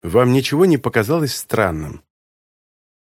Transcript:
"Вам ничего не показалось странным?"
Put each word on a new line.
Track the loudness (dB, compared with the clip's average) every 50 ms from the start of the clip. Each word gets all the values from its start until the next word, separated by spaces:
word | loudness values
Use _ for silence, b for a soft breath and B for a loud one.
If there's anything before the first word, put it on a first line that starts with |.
| -10
"Вам | 0 2 2 4 4
ничего | 2 0 0 0 0 2 2
не | 2 2 2
показалось | 0 -2 -2 -2 0 0 -2 -2 -2 -4 -6
странным?" | -8 -8 _ -2 -2 0 -2 -2 -4 -8 -10 -14 -16 _ _ _ _ _ _ _ _ _ _ _ _ _ _ _ _ _ _ _ _ _